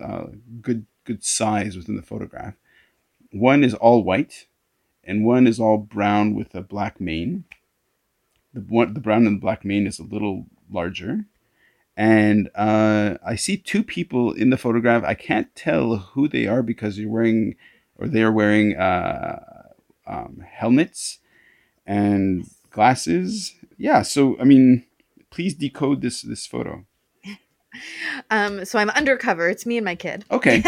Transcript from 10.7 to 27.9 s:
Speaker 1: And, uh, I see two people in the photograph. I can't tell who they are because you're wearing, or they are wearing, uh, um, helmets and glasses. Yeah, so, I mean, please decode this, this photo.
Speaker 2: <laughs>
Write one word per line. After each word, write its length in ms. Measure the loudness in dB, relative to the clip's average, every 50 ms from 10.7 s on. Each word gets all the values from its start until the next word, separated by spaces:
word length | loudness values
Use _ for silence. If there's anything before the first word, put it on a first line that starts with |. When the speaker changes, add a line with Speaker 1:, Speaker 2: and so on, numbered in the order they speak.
| -6 -6 -6 -6 -6 -8 -8 -6 -6 -6 -6 _ _ _ _ _ _ _ _ _ _ _ _ _ -6
Speaker 1:
And, 540 | 0 4 4 6 6 6 4 4 2 0 -2 -2
uh, 640 | -2 0 2 4 4 4 4 2 2 0 -2 -4 -6 -8
I 120 | -8 -6
see 180 | -4 -4 -4 -4
two 260 | -4 -4 -2 -2 -2 -2
people 480 | -2 -4 -8 -6 -2 -2 0 0 0 0
in 160 | 2 2 2
the 80 | 2
photograph. 480 | 2 0 0 0 2 2 2 2 2 2
I 80 | -2 -4
can't 420 | -4 -4 -4 -4 -4 -4 -6 _
tell 400 | -8 -4 -2 0 0 0 0 -2
who 320 | -4 -6 -8 -2 -2 -2
they 200 | 0 0 -2 -2
are 140 | 0 0 -2
because 380 | -2 -2 -4 -6 -6 -8 -6 -6
you're 100 | -8 -4
wearing, 460 | -2 0 2 2 2 2 0 -2 -4 _ _ -20 _ _ _ _ _
or 140 | -10 -8 -2
they 140 | 0 2 2
are 80 | 4 2
wearing, 420 | 2 2 4 4 4 2 2 0
uh, 680 | 0 0 0 0 0 -2 -4 -4 -6 -6 -8 -8 -10 -14 -20 -20 -20 -20 -20 _ _ _ _ _ _ -16
um, 380 | -12 -12 -12 -12 -12 -16 -18 -20
helmets 720 | -18 -10 -4 0 2 4 4 2 0 -4 -12 -12 -12 -14 _ _ _ _ _ _ _ _ _ _ _ _ _ -8
and 580 | -4 -2 0 2 2 2 2 2 0 -2 -2 -6 -10 _ _ _ _
glasses. 840 | 0 2 4 4 4 2 0 -2 0 0 -2 -4 -6 -8 -10 -12 -14 _ -20 _ _
Yeah, 240 | -6 -2 2 2 2
so, 360 | 2 0 0 2 2 2 2
I 60 | 2 6
mean, 400 | 6 8 8 8 6 4 4 0 _ _ _ _ _ _ _ _ _
please 260 | -10 -6 -6 -6 -4
decode 460 | -6 -8 -8 -6 -4 -2 -2 -2 -2 -2
this, 180 | -6 -6 -6
this 240 | -10 -12 -12 -12 -12
photo. 400 | -12 -10 -10 -10 -10 -12 -14 -18 _ _ _ _ _ _ _ -20
Speaker 2:
<laughs> 100 | -20 -20 -20 _ _ _ _ _ _ -20 -20 -18 -18